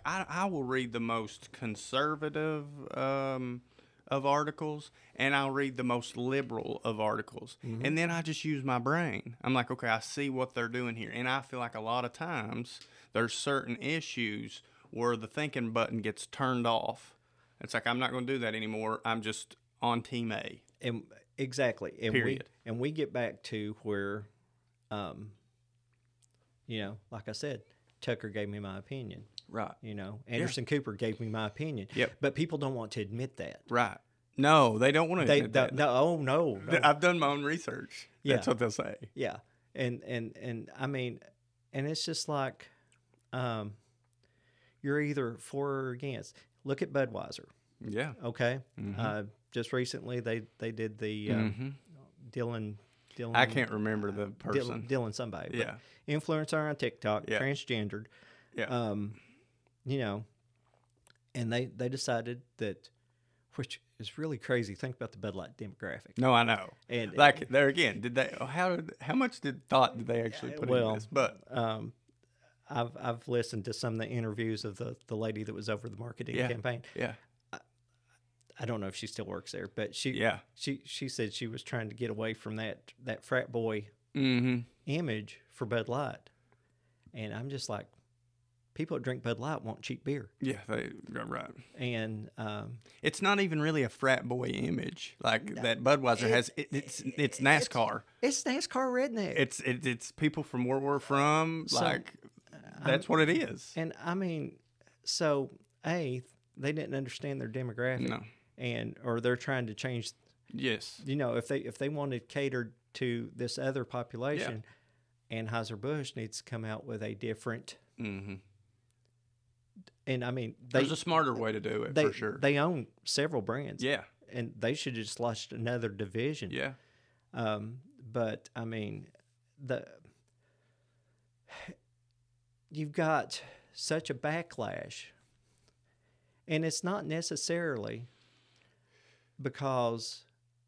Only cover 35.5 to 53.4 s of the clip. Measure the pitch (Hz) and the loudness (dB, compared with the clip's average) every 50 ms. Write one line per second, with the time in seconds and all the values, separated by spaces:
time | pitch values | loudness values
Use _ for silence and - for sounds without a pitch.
35.5 | 113 135 127 - - 131 147 143 120 127 143 170 175 160 143 131 135 156 170 151 | 6 6 6 6 4 4 4 6 6 6 6 6 4 4 2 4 4 4 4 2
36.5 | 110 98 101 104 156 165 160 147 151 147 165 180 180 170 151 139 143 143 143 143 | 0 -2 0 2 4 8 8 8 8 8 6 6 6 6 4 4 4 2 0 0
37.5 | 156 170 - - - - - - - - - - _ _ - 139 131 117 95 - | -2 -2 -2 -4 -6 -6 -8 -10 -12 -14 -16 -18 _ _ 2 4 4 4 4 2
38.5 | 127 110 123 113 104 - - 98 101 - - - - 139 131 101 - - - _ | 2 4 2 2 2 0 -4 -4 -6 -8 -10 -10 -6 -2 -2 -2 -2 -6 -10 _
39.5 | _ _ _ _ - - 131 120 120 - - - 123 120 113 113 - - - 123 | _ _ _ _ -6 -2 -2 -2 -2 -4 -6 -4 -4 -4 -4 -6 -8 -8 -8 -6
40.5 | 117 113 - - - - 131 131 139 131 127 123 113 - - - - _ _ _ | -6 -6 -8 -10 -8 -6 -4 -2 -2 -2 -2 -4 -4 -8 -12 -20 -20 _ _ _
41.5 | _ _ _ _ - 135 139 147 160 156 - - 160 - - - 151 143 135 131 | _ _ _ _ -6 -4 -2 -2 -2 -2 -2 -2 -4 -4 -2 -2 0 0 0 -2
42.5 | - - - - - _ _ _ _ _ _ _ _ _ _ _ - 127 127 123 | -4 -8 -14 -20 -20 _ _ _ _ _ _ _ _ _ _ _ -4 -2 -2 -2
43.5 | 113 110 104 104 104 - _ _ _ _ _ _ _ _ _ _ _ _ _ _ | -2 -2 -4 -6 -8 -12 _ _ _ _ _ _ _ _ _ _ _ _ _ _
44.5 | _ _ _ _ _ _ - 139 139 147 147 147 147 139 131 117 117 - - - | _ _ _ _ _ _ -2 0 2 4 2 2 2 2 2 0 0 -4 -8 -8
45.5 | - 139 139 143 139 135 131 131 123 123 139 139 127 110 - - - - - _ | -4 -2 -2 0 0 -2 -2 -4 -4 -4 -6 -6 -6 -6 -8 -10 -14 -20 -20 _
46.5 | _ _ - 139 139 - 147 - - 143 135 117 110 95 - - - - - - | _ _ -4 -2 -2 0 0 2 4 4 2 2 2 -2 -6 -6 -8 -10 -14 -16
47.5 | _ _ _ _ _ - - 113 101 110 131 156 127 - - 120 113 - 127 120 | _ _ _ _ _ -12 -8 -4 -2 -2 -2 -2 -4 -6 -6 -4 0 2 2 2
48.5 | 127 135 123 - _ - 107 101 98 101 117 110 104 107 101 104 - _ _ _ | 2 0 -4 -10 _ -8 -6 -6 -2 -2 0 0 0 -2 -4 -6 -10 _ _ _
49.5 | - 123 117 - - 127 127 123 - 135 123 120 123 123 113 117 113 113 110 - | -6 -4 -4 0 0 0 0 0 -2 -6 -6 -6 -4 -4 -2 0 -2 -2 -4 -6
50.5 | _ - - 117 117 110 113 110 110 107 110 107 107 107 104 104 107 110 110 107 | _ -8 -6 -6 -4 -2 -4 -4 -4 -4 -4 -2 -2 -2 0 0 2 2 2 2
51.5 | 107 107 131 139 139 139 - - - - - - _ - 135 120 - 127 120 117 | 0 -2 -4 -6 -8 -10 -14 -20 -20 -20 -20 -20 _ -20 -18 -8 -4 -2 -2 -2
52.5 | 120 113 110 104 104 104 - _ _ _ _ - - - 120 113 120 120 | -2 -2 -4 -6 -8 -10 -14 _ _ _ _ -16 -10 -8 -4 2 6 6